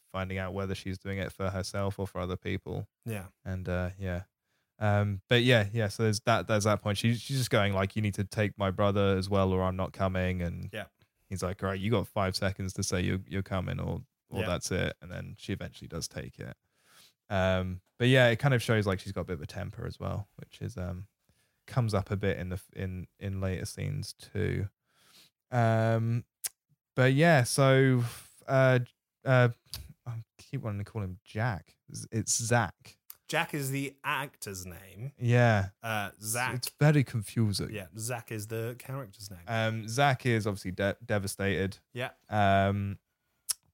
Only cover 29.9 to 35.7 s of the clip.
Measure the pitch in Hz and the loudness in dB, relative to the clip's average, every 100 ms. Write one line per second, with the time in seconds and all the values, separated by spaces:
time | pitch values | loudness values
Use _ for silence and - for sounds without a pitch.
29.9 | - 123 113 - _ - 135 113 101 101 | -18 -12 -12 -14 _ -12 -8 -6 -6 -6
30.9 | 110 95 90 _ 107 120 90 - _ _ | -6 -8 -10 _ -4 -4 -4 -10 _ _
31.9 | 110 104 110 101 - 113 120 92 - - | -16 -6 -4 -2 -2 2 2 2 -6 -20
32.9 | _ _ - - 156 165 151 135 139 139 | _ _ -20 -4 -2 -2 -4 -4 -4 -6
33.9 | 139 143 143 139 - 107 95 90 82 95 | -6 -4 -4 -6 -10 -10 -10 -10 -14 -18
34.9 | 95 135 - 120 120 120 107 95 | -12 -12 -2 4 6 6 6 2